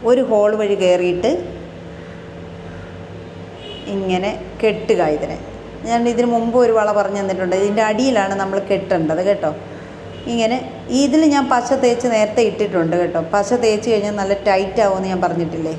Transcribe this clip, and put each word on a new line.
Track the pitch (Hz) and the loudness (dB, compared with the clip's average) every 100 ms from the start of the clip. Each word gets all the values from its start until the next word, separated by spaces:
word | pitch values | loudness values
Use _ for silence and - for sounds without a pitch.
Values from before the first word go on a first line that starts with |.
| 226 | 4
ഒരു | 254 220 | 2 4
ഹോൾ | 214 208 214 | 4 4 2
വഴി | 208 196 | 0 2
കയറിയിട്ട് | 185 180 180 175 226 359 - - - - - - - - - - - - 85 85 - 90 - - - - - - - - - | 4 4 2 2 0 0 -4 -12 -14 -14 -16 -16 -16 -16 -16 -14 -14 -14 -14 -14 -14 -14 -14 -14 -14 -14 -16 -14 -14 -12 -6
ഇങ്ങനെ | 196 190 185 196 214 - - | -4 -2 -2 -2 -6 -12 -2
കെട്ടുക | 220 185 - 190 160 147 | -2 0 -4 0 0 0
ഇതിനെ. | 147 - - - - - 220 | -4 -8 -12 -14 -16 -12 -4
ഞാൻ | 233 233 | 0 0
ഇതിന് | 233 240 | 2 2
മുമ്പ് | 233 226 247 | 2 2 4
ഒരു | 240 220 | 4 4
വള | 214 208 | 4 2
പറഞ്ഞു | 196 202 | 0 -2
തന്നിട്ടുണ്ട്. | 196 185 185 185 | -2 -2 0 2
ഇതിൻ്റെ | 202 208 214 | 2 2 2
അടിയിലാണ് | 214 269 226 190 196 | 2 2 2 0 -2
നമ്മൾ | 190 196 196 | -2 -2 0
കെട്ടേണ്ടത് | 190 - 180 156 160 185 | -2 0 0 2 2 2
കേട്ടോ. | 196 156 151 - - - - - - - | 2 0 -4 -12 -14 -14 -14 -14 -12 -4
ഇങ്ങനെ | 233 220 254 - - - 247 | 0 0 0 -4 -12 -2 2
ഇതിൽ | 285 311 320 | 4 6 6
ഞാൻ | 285 254 | 4 4
പശ | 247 233 269 | 2 2 2
തേച്ച് | 247 240 254 | 4 2 2
നേരത്തെ | 220 214 240 226 | 2 2 2 2
ഇട്ടിട്ടുണ്ട് | 180 208 180 165 175 | 2 0 2 2 2
കേട്ടോ. | 170 165 165 | 0 -2 0
പശ | 208 202 247 | 0 2 2
തേച്ച് | 233 208 233 | 2 2 2
കഴിഞ്ഞാൽ | 214 208 208 | 0 0 -2
നല്ല | 196 196 208 | 0 0 2
ടൈറ്റ് | 190 196 233 226 | 2 2 2 2
ആവുമെന്ന് | 190 190 | 2 -2
ഞാൻ | 180 175 | 0 0
പറഞ്ഞിട്ടില്ലേ. | 165 160 165 160 | 0 -2 -4 -4